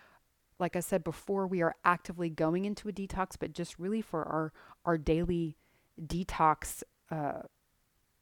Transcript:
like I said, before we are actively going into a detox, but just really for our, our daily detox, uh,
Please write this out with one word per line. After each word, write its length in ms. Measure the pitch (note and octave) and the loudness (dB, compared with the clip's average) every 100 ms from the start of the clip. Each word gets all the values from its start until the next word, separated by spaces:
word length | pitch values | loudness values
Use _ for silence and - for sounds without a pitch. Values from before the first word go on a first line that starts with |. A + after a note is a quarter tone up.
| - _ _ _ _ - | -20 _ _ _ _ -4
like 180 | F3 F3+ | -2 -2
I 40 | |
said, 240 | E3+ F#3+ | 0 0
before 420 | E3 - - G3 F#3+ | 0 -8 -2 0 0
we 160 | F#3 | 4
are 140 | E3 - F3+ | 2 4 2
actively 440 | F3 - F3 E3+ | 2 0 -4 -4
going 360 | D#3 D#3+ F3+ G3+ | 2 2 2 0
into 240 | G3+ G#3 | -4 -6
a 20 | |
detox, 440 | G3 G3 G3 F#3 - | -6 -6 -4 -4 -4
but 140 | E3+ | -8
just 240 | D3+ E3+ - | -6 -8 -6
really 240 | F#3 A3 | -4 -2
for 220 | - E3 | -2 -4
our, 300 | - D#3 D#3 - - - - | -2 0 -2 -6 -20 -6 2
our 120 | E3 | 2
daily 580 | D3 D#3+ F3 E3+ E3 - _ _ _ - | 4 2 4 2 0 -6 _ _ _ -14
detox, 800 | D#3+ E3+ F#3 - D#3+ D3+ - - - _ - | -6 -4 -2 4 4 4 -2 -10 -12 _ -8
uh, 320 | D#3+ C#3+ - - _ _ _ _ _ _ _ | -4 -2 -4 -10 _ _ _ _ _ _ _